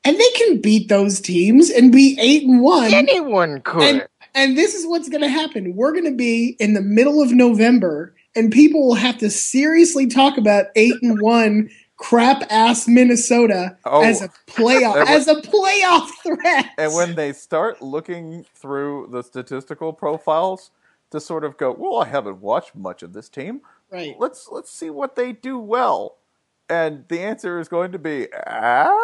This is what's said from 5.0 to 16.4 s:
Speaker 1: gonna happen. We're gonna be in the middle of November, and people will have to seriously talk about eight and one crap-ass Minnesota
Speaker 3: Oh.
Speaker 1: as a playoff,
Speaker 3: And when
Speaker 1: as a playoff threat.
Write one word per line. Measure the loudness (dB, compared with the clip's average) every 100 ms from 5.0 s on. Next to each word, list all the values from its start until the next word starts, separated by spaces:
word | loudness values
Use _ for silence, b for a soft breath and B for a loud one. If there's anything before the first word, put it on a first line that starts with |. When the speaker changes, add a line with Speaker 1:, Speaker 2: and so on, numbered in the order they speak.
| -6
Speaker 1:
gonna | -4 -4
happen. | -4 -6 -8 -10
We're | -4 -4
gonna | -2 -4
be | -4 -2 -2 -4 -4
in | -2
the | -2
middle | 0 2 2 2
of | 2
November, | 4 4 4 4 2 0 -6 -12 _ _ -2
and | 0
people | 6 4 6 2
will |
have | 2 0 -2
to | -4
seriously | -4 -4 -2 2 4 4 2 -2
talk | 2 2 2
about | 0 2 0 2
eight | 2 2
and | -2 0
one | 2 2 2 0 -2 B B _
crap-ass | 0 2 4 2 0 2 2 2 2
Minnesota | 4 6 2 0 2 2 0 -6 -10
Speaker 3:
Oh. | 0 2
Speaker 1:
as | 4 2
a | -6 _ _
playoff, | -2 2 2 2 2
Speaker 3:
And | 2
when |
Speaker 1:
as | 2 2
a | -2
playoff | 0 -2 0 0 2 2 0 -12
threat. | -8 -4